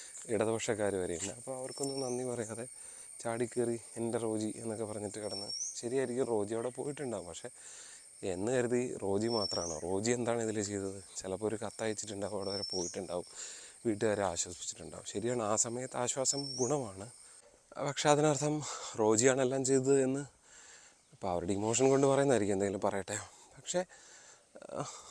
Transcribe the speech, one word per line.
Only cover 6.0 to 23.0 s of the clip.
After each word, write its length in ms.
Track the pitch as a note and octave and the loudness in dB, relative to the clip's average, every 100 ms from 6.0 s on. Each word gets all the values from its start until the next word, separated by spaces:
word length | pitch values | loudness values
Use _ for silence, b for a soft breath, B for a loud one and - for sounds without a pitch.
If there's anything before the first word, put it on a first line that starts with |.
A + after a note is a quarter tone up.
| B2 A#2+ A#2 | 0 0 0
റോജി 280 | A2 G2+ | 0 0
അവിടെ 160 | A2+ B2 | -2 -4
പോയിട്ടുണ്ടാകും. 580 | B2 C#3+ C#3+ C3+ G#2 F2 | -4 -6 -6 -6 -6 -6
പക്ഷേ 220 | E2 - B B B B B B - | -10 -12 B B B B B B -8
എന്ന് 280 | G#2 F2+ G#2+ | -4 -2 2
കരുതി 460 | C3 A#2+ B2 B2+ - | 2 4 2 0 -2
റോജി 300 | G2 G2 A2+ | 0 2 2
മാത്രമാണോ? 520 | A#2 G2 G2+ E2+ D#2 | 2 2 0 -2 -4
റോജി 320 | E2+ F#2+ A2+ | -2 0 2
എന്താണ് 320 | B2 A#2 A#2 | 2 2 0
ഇതിൽ 180 | A2 G#2+ | 0 -2
ചെയ്തത്? 420 | G2+ G2+ G2 G2 - - | -2 -2 -4 -6 -12 -8
ചിലപ്പോൾ 300 | F#2+ F#2+ G#2+ | -4 -2 -2
ഒരു 80 | G#2+ | -2
കത്തയച്ചിട്ടുണ്ടാവും, 800 | G#2 - A2 G#2 G#2 G2+ G2 G2+ | -4 -4 -4 -2 -6 -4 -2 -2
അവിടെ 160 | G2 | -2
വരെ 120 | G2 G2 | -4 -4
പോയിട്ടുണ്ടാവും, 540 | F#2+ E2+ G2 F2+ F2 - B B B B B A#2+ | -4 -4 -4 -4 -4 -6 B B B B B -2
വീട്ടുകാരെ 380 | G#2 A2+ G2+ | 2 2 2
ആശ്വസിപ്പിച്ചിട്ടുണ്ടാവും. 840 | F#2+ F2 F2+ F2 - - E2+ F2 - | 0 0 -4 -8 -10 -10 -12 -12 -8
ശരിയാണ്, 360 | G2+ A2+ B2 | -4 -2 0
ആ 120 | G#2 G#2+ | 2 2
സമയത്ത് 420 | A#2+ A#2+ C3 B2+ | 0 -2 -6 -2
ആശ്വാസം 580 | B2 C#3+ C3 C#3+ C#3 B2+ | -2 0 0 0 -4 -2
ഗുണമാണ്. 540 | B2 C#3+ A2 F#2+ A#2 - B B B B _ - C#3+ | 2 2 -2 -8 -12 -14 B B B B _ -6 -4
പക്ഷെ 220 | - D#3 | 2 6
അതിനർത്ഥം 520 | D3 D3+ C3+ D3 D3+ C#3+ B B A2+ | 6 6 4 0 -2 -4 B B 4
റോജിയാണ് 420 | A2 A2 C3 C3 | 6 8 8 6
എല്ലാം 240 | B2+ C3+ C3 | 4 2 4
ചെയ്തത് 380 | C3+ C3 C#3 | 4 6 6
എന്ന്, 160 | C3 C#3 C#3 - B B B B B B _ | 4 0 -4 -12 B B B B B B _
അപ്പോൾ 200 | - G2 | -8 -2
അവരുടെ 220 | F2 F2 | 0 0
ഇമോഷൻ 360 | G2 A2 A#2 C3+ | 0 2 6 6
കൊണ്ട് 180 | C#3 C#3 | 8 6
പറയുന്നതായിരിക്കും, 480 | C3+ C#3 A#2 G2+ G2 | 6 6 4 4 2
എന്തെങ്കിലും 260 | G2 G2 | 2 2
പറയട്ടെ. 360 | G2+ G2 | 0 0